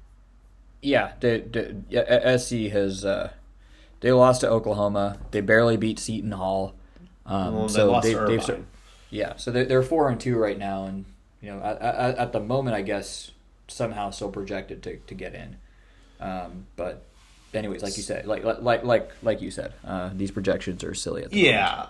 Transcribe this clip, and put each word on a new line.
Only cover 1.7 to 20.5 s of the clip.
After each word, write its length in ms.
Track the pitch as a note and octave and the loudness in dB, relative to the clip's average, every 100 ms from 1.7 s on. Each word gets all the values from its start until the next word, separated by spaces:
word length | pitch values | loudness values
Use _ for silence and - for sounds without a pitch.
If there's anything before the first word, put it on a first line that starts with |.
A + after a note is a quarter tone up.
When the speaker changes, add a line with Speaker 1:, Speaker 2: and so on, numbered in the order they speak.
| F#2+ F#2+ | -8 -4
Speaker 1:
yeah, 140 | A#2 - | 0 4
S 400 | A#2+ A#2+ B2+ - | 4 4 2 0
C 220 | A#2 G#2+ | -4 0
has, 360 | G2+ G2 F#2+ G2 | 0 0 0 -2
uh, 260 | G2 - - - - - - - - | -2 -4 -10 -20 -20 -20 -20 -20 -2
they 120 | A#2+ | 4
lost 300 | B2+ B2+ B2 | 8 8 6
to 80 | - | 4
Oklahoma. 720 | A2+ G#2+ G#2 G2+ G2+ G2+ - - | 2 2 0 0 0 -2 -4 -6
They 120 | G#2+ | -2
barely 360 | G2+ A2 A#2 A2 | 4 6 6 4
beat 220 | A2 G#2+ | 0 -4
Seton 320 | - A2 G#2+ | -6 -6 -4
Hall. 420 | F#2+ F#2+ F#2+ F#2+ - - - - - - | -4 -2 -2 -4 -8 -20 -20 -20 -18 -4
Um, 280 | G2 F#2 A2 | -2 0 0
Speaker 2:
Well, 120 | G#2+ | 0
they 60 | |
Speaker 1:
so 180 | G#2+ G2+ | 4 6
Speaker 2:
lost 160 | A#2 A2+ | 6 4
Speaker 1:
they, 60 | |
Speaker 2:
to 60 | A2 | 4
Speaker 1:
they've 120 | G#2+ | 4
Speaker 2:
Irvine. 100 | A2+ | 2
Speaker 1:
cer-, 240 | - - - - - - - | 0 -6 -8 -20 -20 -20 -10
yeah, 260 | G#2+ G2+ - | -4 -4 -6
so 140 | B2+ | -2
they're, 140 | B2 C3 | 0 4
they're 180 | C3 | 4
four 260 | C3 D#3+ C#3 | 4 4 2
and 100 | A2+ | 2
two 180 | B2+ A#2 | 0 2
right 200 | G#2+ G2+ | 2 0
now, 280 | G2 G2 F#2+ | -4 -4 -6
and, 200 | G2 F#2+ - _ _ | -8 -12 -18 _ _
you 120 | G#2 | -14
know, 100 | G2 | -8
at, 200 | G2+ - | -6 -4
at, 360 | A#2 - B2 A#2 | -2 0 0 0
at 160 | A#2+ | -2
the 60 | A2 | -2
moment, 360 | G#2 C3+ C3 G#2 | -2 -2 0 -2
I 60 | |
guess 500 | G2 G2+ G2 - - - _ _ - | -2 -4 -4 -12 -16 -20 _ _ -14
somehow 420 | - A#2 G#2 G2+ | -6 -6 -4 -6
still 220 | - G2+ | -6 -8
projected 500 | G2+ G2 G2 F#2+ F#2 | -6 -6 -8 -8 -12
to, 140 | F2+ - | -12 -14
to 160 | - | -14
get 220 | F#2+ F2+ F2+ | -12 -12 -12
in. 220 | E2+ - - _ _ _ _ - | -16 -18 -20 _ _ _ _ -12
Um, 460 | F#2 F#2 F2 F2+ F#2+ - | -8 -8 -8 -12 -14 -8
but 280 | F2+ - - _ - - - | -8 -8 -16 _ -20 -20 -8
anyways, 300 | A2 G#2+ F#2 | -6 -6 -6
like 120 | G2+ G#2 | -6 -6
you 80 | |
said, 220 | G2 - G2+ | -6 -6 -4
like, 180 | G2+ | -2
like, 180 | A2+ A2+ | -2 0
like, 220 | A#2+ A#2 | 2 2
like, 280 | B2 A2 - - | 4 2 0 -4
like 200 | A2+ G#2 | -2 0
you 100 | - | -2
said, 200 | - - - - | -8 -10 -12 -8
uh, 240 | F#2 F#2 | -6 -4
these 180 | G2 G2 | -4 -4
projections 520 | G#2 F#2+ | -2 0